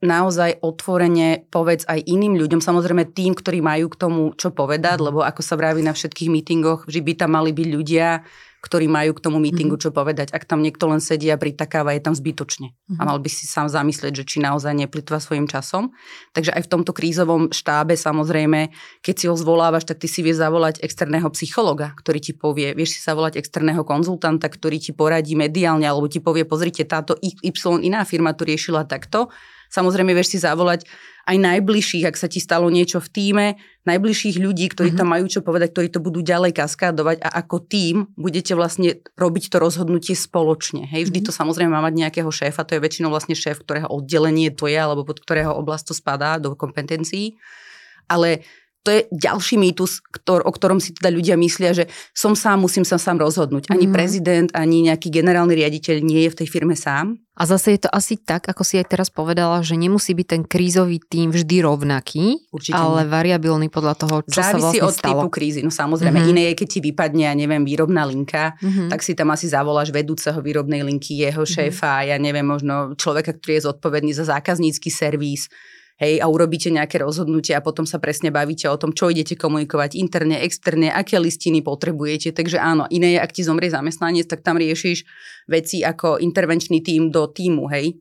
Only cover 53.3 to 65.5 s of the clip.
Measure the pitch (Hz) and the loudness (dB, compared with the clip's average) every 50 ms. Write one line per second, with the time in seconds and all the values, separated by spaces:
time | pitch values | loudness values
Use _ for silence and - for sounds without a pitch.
53.3 | 156 - 160 139 143 139 143 - 202 185 180 196 190 185 175 180 202 202 170 170 | 2 0 0 0 0 -4 0 2 4 4 4 4 4 4 2 2 0 0 2 2
54.3 | 180 170 175 175 - 175 160 160 165 165 165 165 160 160 - 175 156 165 160 180 | 4 4 4 2 2 0 2 4 4 4 4 4 2 2 -2 -2 0 2 4 4
55.3 | 180 175 175 175 170 160 151 151 151 156 151 - 160 151 151 160 156 160 160 165 | 4 4 4 4 4 4 4 2 0 -2 -2 -2 0 0 2 2 4 4 4 2
56.3 | 160 - 165 156 - 175 151 165 165 151 - 151 143 143 156 202 226 226 _ _ | 2 -2 -8 -4 -2 0 0 2 0 0 -2 -2 -2 0 -2 -2 -4 -8 _ _
57.3 | _ - 170 160 185 190 - - 202 202 - - - 208 196 - 226 208 _ - | _ -4 2 2 2 4 4 4 2 4 2 0 0 0 0 0 -4 -6 _ -2
58.3 | 165 175 - - 190 - 190 - - 190 180 - - 185 190 180 _ - 156 160 | -2 -2 -2 -4 -4 -2 -2 0 0 0 0 2 0 0 0 -2 _ -4 -2 -2
59.3 | 170 170 175 170 170 175 170 156 165 165 170 180 196 208 - - 185 170 180 _ | 0 2 2 2 2 2 0 0 0 2 2 4 2 2 2 0 0 -2 0 _
60.3 | - 165 160 - - 180 180 180 175 190 185 175 170 165 _ _ - 165 165 165 | 0 -2 -2 -2 0 0 2 4 4 4 4 2 2 -2 _ _ -2 0 0 2
61.3 | 160 175 170 156 170 180 170 156 147 143 147 143 143 131 - - - 151 170 208 | 2 0 2 4 4 4 4 4 2 2 2 0 0 -2 -2 -4 -4 0 0 0
62.3 | 254 330 _ _ - 151 143 - 165 160 165 160 160 160 160 151 156 160 165 175 | 0 0 _ _ -12 -10 -6 -2 0 2 2 4 4 2 2 2 2 2 2 4
63.3 | 180 170 156 160 160 156 156 156 - 165 151 151 147 - - 156 156 151 151 - | 2 2 2 2 2 2 0 0 -2 0 0 0 0 0 0 0 0 0 -2 -2
64.3 | 143 - 185 190 208 - - - - 220 - 190 - - - 143 135 139 147 - | 0 0 2 2 2 2 2 2 2 4 2 2 0 0 0 0 2 2 0 0
65.3 | - - - 147 | -2 -2 -2 -2